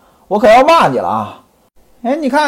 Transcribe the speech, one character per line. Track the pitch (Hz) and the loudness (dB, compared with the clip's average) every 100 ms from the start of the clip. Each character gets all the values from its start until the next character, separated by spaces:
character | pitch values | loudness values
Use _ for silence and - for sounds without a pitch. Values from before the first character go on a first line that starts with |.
| _ _ _ | _ _ _
我 | 185 | 0
可 | 208 | 4
要 | 226 | 4
骂 | 277 330 220 | 4 2 0
你 | 123 | -2
了 | 87 | -4
啊！ | 110 101 - _ _ _ _ _ _ | -6 -8 -14 _ _ _ _ _ _
哎， | 233 285 | -8 -6
你 | 285 | -4
看， | 277 | -2